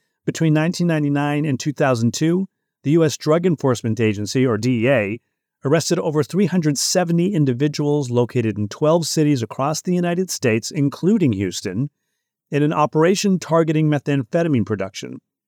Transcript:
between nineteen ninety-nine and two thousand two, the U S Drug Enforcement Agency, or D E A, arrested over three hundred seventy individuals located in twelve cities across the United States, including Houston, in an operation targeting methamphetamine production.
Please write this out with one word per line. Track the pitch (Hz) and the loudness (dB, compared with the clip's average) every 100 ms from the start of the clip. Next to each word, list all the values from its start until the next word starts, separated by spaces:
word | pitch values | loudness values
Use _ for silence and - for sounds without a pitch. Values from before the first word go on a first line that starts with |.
| _ _ - | _ _ -8
between | - 165 151 | -2 2 2
nineteen | 160 - 175 | 0 0 -2
ninety-nine | 156 147 143 147 147 151 | 0 0 0 0 -2 -2
and | 127 | -2
two | 156 | -4
thousand | 131 143 123 117 - | 0 0 2 0 2
two, | 151 180 190 _ _ _ | 0 0 -2 _ _ _
the | 135 | 0
U | 165 | 2
S | 160 - | 2 0
Drug | 151 160 180 | 0 2 2
Enforcement | 151 135 120 120 107 | 0 0 0 -2 0
Agency, | 110 101 104 131 | 0 0 -2 0
or | 127 107 | 0 0
D | 123 120 120 | 0 0 2
E | |
A, | 135 101 117 _ _ _ _ | 2 0 -6 _ _ _ _
arrested | 135 156 - 175 | 0 0 0 -2
over | 185 151 | -2 -2
three | 139 175 185 | -2 0 0
hundred | 180 151 139 | 2 0 -2
seventy | - 180 175 170 185 | 0 0 0 0 0
individuals | 196 139 120 151 156 147 147 127 | 2 0 2 -2 0 -2 -2 0
located | 120 120 123 113 104 | 0 0 0 -2 -2
in | 104 | -6
twelve | - 151 170 151 | -2 2 2 0
cities | - 151 139 | 0 2 2
across | 113 - 139 156 | -2 -4 -4 -4
the | - | -2
United | 180 175 175 185 | -2 0 -2 -4
States, | - 127 113 - | -2 0 0 -2
including | 156 143 - 175 220 151 | -2 -2 0 0 2 2
Houston, | 98 95 - 101 92 143 - _ _ _ _ _ | 0 -2 -4 -6 -6 -6 -8 _ _ _ _ _
in | 147 | -2
an | 147 | 0
operation | 170 151 156 165 202 202 185 | 0 0 2 2 2 0 -2
targeting | - 165 160 156 156 | 2 2 2 2 2
methamphetamine | 147 - 143 123 170 170 131 98 | 0 0 -2 -2 -2 0 0 0
production. | 104 95 - 123 131 - _ | -4 -6 -10 -14 -16 -20 _